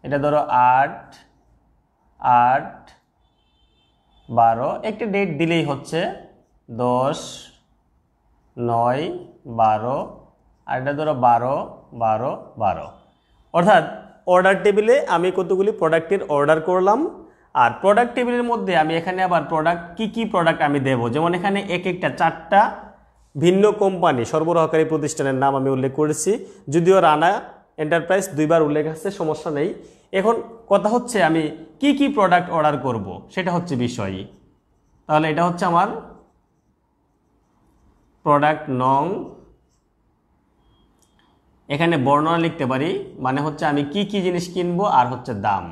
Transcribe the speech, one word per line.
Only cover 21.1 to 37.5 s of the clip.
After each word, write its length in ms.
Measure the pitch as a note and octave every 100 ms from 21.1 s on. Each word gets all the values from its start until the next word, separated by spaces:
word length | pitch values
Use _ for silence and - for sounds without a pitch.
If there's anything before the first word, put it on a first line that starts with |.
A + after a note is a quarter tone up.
| C3
যেমন 160 | E3+ F3
এখানে 220 | G3 G3 F#3+ F3
এক 80 | F#3
একটা 180 | F3 D#3 C3
চারটা 420 | E3 - - G3 A#3 - - - _ _ _ C#3+
ভিন্ন 280 | E3 F#3 G#3 G3+
কোম্পানি 400 | G3 F#3 E3+ C3 A2+
সরবরাহকারী 540 | D#3 D#3+ E3+ D#3+ D#3+ D#3
প্রতিষ্ঠানের 460 | D#3 C#3+ - C#3 C3
নাম 80 | C3+ C3+
আমি 100 | C3+ C3+
উল্লেখ 160 | C3 C3+
করেছি। 320 | D3+ D3+ F#3+ G#3+ - - -
যদিও 240 | D3+ E3+ F#3+ E3+
রানা 240 | D3+ E3 G#3+ - - _ -
এন্টারপ্রাইজ 420 | D3+ E3+ E3 F#3+ G3 C#3+
দুইবার 240 | D#3 E3 D3+
উল্লেখ 180 | D3+ D3+
আছে, 140 | D#3+ G3 G3
সমস্যা 300 | D#3+ D3+ F3 C#3+
নেই। 120 | E3 - - _ _ F#3+
এখন 160 | G3+ A3+ - - -
কথা 180 | G3 G#3 A#3+
হচ্ছে 220 | B3 G#3 E3
আমি 140 | E3 D3+ - - -
কি 80 | C#4 C#4
কি 60 | C#4 -
প্রোডাক্ট 300 | F#3+ F3 F3 E3
অর্ডার 180 | D3+ C#3+ C3
করব, 220 | A#2 F#2+ E2+ -
সেটা 180 | - F3+ F3
হচ্ছে 180 | F3 C3 A#2+
বিষয়। 300 | A#2 G2 F#2+ G2 _ _ _ _ _ _ _ -
তাহলে 180 | D3+ D#3
এটা 100 | D3+ F3
হচ্ছে 160 | F3 F3+
আমার 180 | E3+ G3+ - - - _ _ _ _ _ _ _ _ _ _ _ _ _